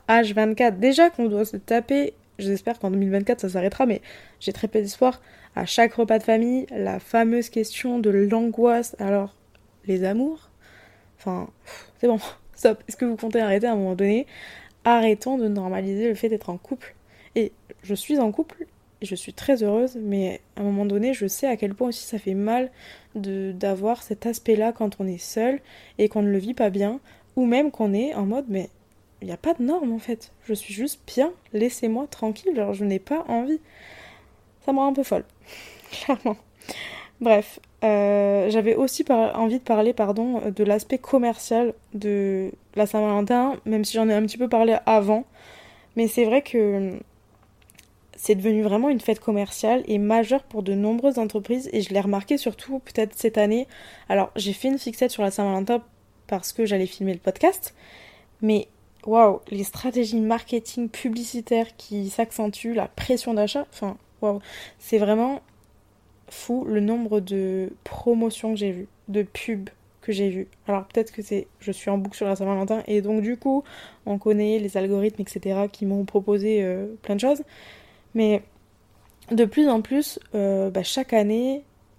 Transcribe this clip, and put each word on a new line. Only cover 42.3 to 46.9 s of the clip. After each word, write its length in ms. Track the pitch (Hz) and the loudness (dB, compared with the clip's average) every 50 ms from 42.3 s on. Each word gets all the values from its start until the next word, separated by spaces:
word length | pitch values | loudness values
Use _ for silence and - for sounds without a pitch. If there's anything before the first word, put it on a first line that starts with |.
| 190 190 190 185 - - _ _ - | 0 -2 -2 -4 -8 -12 _ _ -2
la 120 | 208 214 202 | 0 0 2
Saint-Valentin, 720 | - 214 214 208 208 208 208 196 247 247 247 269 269 - - | 2 2 2 2 2 2 2 2 2 2 2 0 -2 -4 -4
même 200 | 214 220 214 214 | -2 0 0 0
si 120 | - - 226 | 0 0 0
j'en 120 | 220 220 | 2 4
ai 60 | 208 | 4
un 80 | 208 220 | 2 2
petit 160 | 208 - 233 | 0 -2 -2
peu 100 | 247 240 | -2 0
parlé 260 | 240 226 226 226 220 - - - | 2 4 4 4 4 2 2 4
avant, 380 | 220 214 202 196 214 226 269 - _ - - - - - - - - - - _ - | 4 4 4 4 2 0 0 -4 _ -20 -20 -20 -20 -20 -20 -20 -20 -20 -20 _ -2
mais 120 | 226 233 214 | -2 0 0
c'est 180 | - - 240 | 2 2 2
vrai 160 | 214 233 277 | 4 4 2
que 560 | 277 - - 233 214 208 202 196 196 190 | 2 2 2 2 2 2 2 0 -2 -4